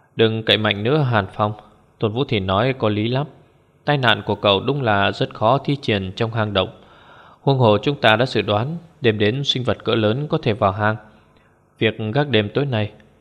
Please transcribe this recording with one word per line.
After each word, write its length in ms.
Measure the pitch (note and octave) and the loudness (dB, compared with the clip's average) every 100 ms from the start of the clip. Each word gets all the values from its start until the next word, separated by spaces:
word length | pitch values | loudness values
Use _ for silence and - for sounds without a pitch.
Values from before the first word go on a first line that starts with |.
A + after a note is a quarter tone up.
| _ - | _ 0
"Đừng 260 | A2+ A2 | 0 0
cậy 160 | A2 G#2+ | 0 0
mạnh 240 | G#2+ G2 | 2 0
nữa 160 | A2 D#3 | 0 0
Hàn 280 | C3+ A2+ F#2+ | 0 0 -2
Phong," 200 | - G#2 G#2+ - _ _ - | -2 -2 -2 -14 _ _ -4
Tôn 140 | A2+ | -4
Vũ 120 | A2 | -2
Thìn 220 | C#3+ A2 F#2+ | -2 -2 0
nói 260 | F#2+ B2+ | 0 0
có 160 | C3 A2+ | 0 -2
lý 200 | G#2 A2 | 0 -2
lắm. 180 | C3 D3+ - _ _ _ _ | -2 -4 -10 _ _ _ _
"Tai 140 | - D3 | -2 0
nạn 240 | A#2+ G#2 G#2 | 2 0 0
của 80 | |
cậu 260 | G2+ G#2+ G2 | 0 2 2
đúng 220 | G#2 C#3+ | 0 -2
là 300 | B2 G2+ G2 | 0 0 0
rất 220 | G2+ C3 | -2 -6
khó 240 | - A2 C#3 | -2 0 0
thi 180 | C#3 C#3 | 0 -6
triển 360 | - G#2 F#2+ F#2 | -2 -2 -2 -6
trong 140 | A2+ | -4
hang 220 | A2+ G#2+ | -2 -2
động. 160 | G2 F#2 - - - - - - _ | 0 -2 -4 -20 -20 -20 -20 -20 _
Huống 180 | - C3+ | -2 4
hồ 200 | A#2+ G#2 | 4 4
chúng 220 | D3 C#3+ | 2 2
ta 160 | A2+ A2 | 2 4
đã 100 | B2+ | 2
dự 160 | A2+ | 0
đoán 340 | G2 G#2 B2+ E3 - - | 0 0 -2 -6 -12 -2
đêm 180 | A#2+ G#2+ | 0 2
đến 260 | G#2 C3 | 2 0
sinh 180 | C#3+ C3 | -2 -2
vật 220 | A2+ G2 | -2 -4
cỡ 100 | - | 0
lớn 320 | A2+ G#2+ A#2+ D3+ | 0 2 0 -2
có 100 | D#3 | -2
thể 100 | C3 | -2
vào 200 | G2+ G2+ | 0 0
hang. 240 | F#2+ G#2+ A2 - - _ _ _ _ _ - | 0 -2 -2 -8 -20 _ _ _ _ _ -2
Việc 200 | A2+ - G#2+ | -2 -2 -2
gác 140 | C3 D3 | -2 0
đêm 200 | A2 G#2 | 0 0
tối 120 | - C#3+ | 0 -2
nay 260 | A2+ G#2 - - _ | -2 -4 -6 -20 _